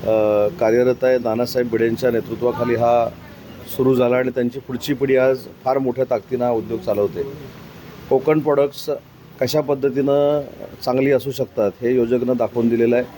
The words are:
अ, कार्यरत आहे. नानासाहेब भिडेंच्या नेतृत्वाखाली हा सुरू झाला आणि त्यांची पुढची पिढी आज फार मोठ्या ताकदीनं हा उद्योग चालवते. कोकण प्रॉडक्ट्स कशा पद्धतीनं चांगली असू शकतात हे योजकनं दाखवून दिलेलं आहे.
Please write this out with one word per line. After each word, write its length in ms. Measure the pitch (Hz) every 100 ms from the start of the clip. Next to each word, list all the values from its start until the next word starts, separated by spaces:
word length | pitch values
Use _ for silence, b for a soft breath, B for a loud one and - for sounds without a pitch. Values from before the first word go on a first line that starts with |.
अ, 440 | - 110 107 104 104 -
कार्यरत 440 | 110 117 123 123
आहे. 140 | 127 127
नानासाहेब 500 | 117 110 120 127 123
भिडेंच्या 420 | 110 117 113 127
नेतृत्वाखाली 640 | 117 98 110 120 120 120 117
हा 340 | 117 120 117 - - - - - - -
सुरू 180 | 131 127
झाला 200 | 123 127
आणि 140 | 127
त्यांची 300 | 123 123 131
पुढची 340 | - 123 -
पिढी 220 | 139 135 131
आज 240 | 131 135 - - 131
फार 120 | 135
मोठ्या 280 | 135 123 131
ताकदीनं 360 | 117 - 127 123
हा 60 |
उद्योग 280 | 117 107 113
चालवते. 440 | - 104 101 85 80 78 - - - - - - -
कोकण 300 | 131 131 156
प्रॉडक्ट्स 500 | 143 139 143 - - 143 - - - -
कशा 200 | 127 151
पद्धतीनं 800 | 147 143 139 127 139 143 143 147 139 - - - -
चांगली 260 | 127 135
असू 200 | 135 135
शकतात 400 | 131 127 - 104 92
हे 140 | 120 127
योजकनं 380 | 117 123 123 123
दाखवून 320 | 113 120 117
दिलेलं 260 | 117 113 120
आहे. 100 | 127